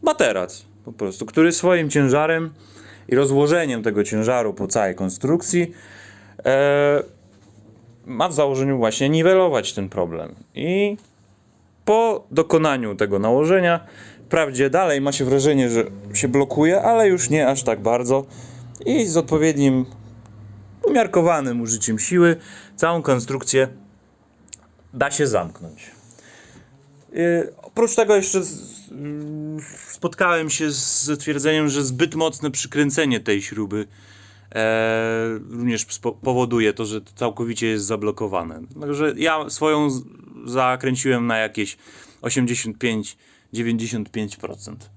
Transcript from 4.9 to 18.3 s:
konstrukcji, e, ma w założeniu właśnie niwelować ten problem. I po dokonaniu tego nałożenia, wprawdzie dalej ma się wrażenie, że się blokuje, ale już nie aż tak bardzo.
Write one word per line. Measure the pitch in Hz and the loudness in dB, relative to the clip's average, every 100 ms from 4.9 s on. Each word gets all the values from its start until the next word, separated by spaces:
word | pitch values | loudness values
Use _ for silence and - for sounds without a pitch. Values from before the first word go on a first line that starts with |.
konstrukcji, | 92 95 92 131 165 - 175 170 - - - - - - - - | 0 -4 -4 -2 -2 0 0 0 -6 -20 -20 -20 -20 -20 -6 0
e, | 135 143 143 143 143 - - _ _ _ - - - - - - | 2 4 4 4 2 -2 -12 _ _ _ -20 -20 -20 -20 -20 -12
ma | 123 175 | -2 -2
w | |
założeniu | 147 143 135 135 135 | 2 0 2 0 2
właśnie | 113 110 139 | 0 2 2
niwelować | 160 165 185 185 135 101 | 4 6 6 4 2 -2
ten | - 95 | -6 -6
problem. | 101 87 82 80 - - | -2 -4 -4 -10 -14 -18
I | - 147 190 202 208 _ _ _ _ _ _ _ _ | -8 -2 0 0 -4 _ _ _ _ _ _ _ _
po | - 220 226 202 - | 0 2 2 0 -2
dokonaniu | 131 160 165 156 135 113 | -2 2 4 2 0 -2
tego | 101 104 98 | -2 0 2
nałożenia, | 107 123 156 190 180 170 - - - - - | 2 2 4 4 4 0 -2 -20 -20 -20 -2
wprawdzie | 160 151 127 135 | 0 0 2 2
dalej | 156 190 139 | 2 2 2
ma | 139 | 0
się | 135 | -2
wrażenie, | 131 135 139 143 123 | 2 4 4 4 2
że | 117 113 - - | 2 0 -6 -6
się | - 139 | -4 0
blokuje, | 127 139 147 156 190 | 2 0 2 4 4
ale | 196 233 214 | 4 4 4
już | 180 - | 2 2
nie | 156 135 | 2 2
aż | 135 | 2
tak | 123 110 | 0 0
bardzo. | 104 120 123 135 139 | 0 0 2 0 0